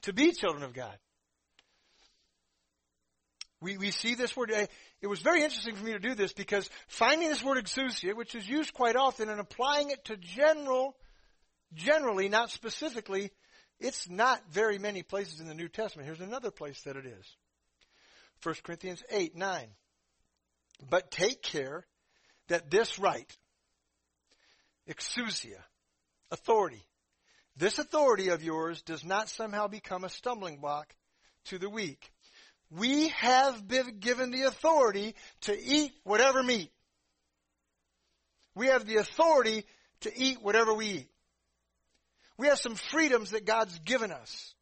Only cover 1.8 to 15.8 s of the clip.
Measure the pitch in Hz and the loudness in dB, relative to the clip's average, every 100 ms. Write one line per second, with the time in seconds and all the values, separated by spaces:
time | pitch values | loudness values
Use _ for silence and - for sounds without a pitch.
1.8 | _ _ _ _ _ _ _ _ _ _ | _ _ _ _ _ _ _ _ _ _
2.8 | _ _ _ _ _ _ - _ 175 196 | _ _ _ _ _ _ -20 _ -10 -4
3.8 | 202 - 226 240 247 - 233 214 202 - | -4 -2 -2 -2 -2 -2 -2 -2 -2 -8
4.8 | - _ 202 196 208 339 302 240 226 202 | -20 _ -8 0 4 4 2 -2 -8 -8
5.8 | 220 208 214 254 190 - 196 202 190 - | -8 -6 -4 -2 -2 -4 -4 -2 -4 -12
6.8 | - - 233 311 330 294 262 269 202 262 | -16 2 4 4 2 0 0 0 0 -4
7.8 | 262 214 175 220 233 240 196 294 302 - | -4 -2 -4 -4 -8 -10 -4 -4 -4 0
8.8 | 240 233 269 247 214 208 196 - 262 294 | 2 4 2 0 -4 -6 -8 -2 0 2
9.8 | 285 269 - 214 175 196 302 311 277 254 | 0 -6 -8 -12 -10 4 4 4 2 0
10.8 | 269 - - - _ _ _ _ _ 160 | 0 -6 -20 -20 _ _ _ _ _ -4
11.8 | 190 311 262 196 196 214 233 - 226 - | 2 2 2 0 2 2 0 -6 -10 -6
12.8 | 302 233 208 190 202 - _ _ _ _ | -6 -6 -6 -4 -6 -10 _ _ _ _
13.8 | 247 - 175 180 247 240 - 160 220 202 | -6 -6 -6 0 2 2 -2 0 0 0
14.8 | 208 196 170 196 190 156 160 156 170 - | -4 -6 -6 -6 -6 -10 -14 -12 -10 -6